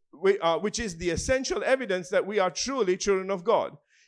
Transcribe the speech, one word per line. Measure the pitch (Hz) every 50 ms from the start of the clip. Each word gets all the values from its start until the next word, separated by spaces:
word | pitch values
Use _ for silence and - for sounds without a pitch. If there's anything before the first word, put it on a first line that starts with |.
| _ _
we, | - 139 180 190 202 -
uh, | 165 165 160 156
which | 190 214 - 220
is | 233 196 165 165
the | 180 170
essential | 165 - - 262 254 269 254 - 370 - -
evidence | - 262 269 247 196 185 185 180 -
that | 202 180 147
we | 196 214 202
are | 185 180
truly | - - - 240 277 254 208 180 185
children | 180 - 202 196 190 185 190
of | 196 180
God. | 180 226 208 147 87 67 151 - _ _ _ _ _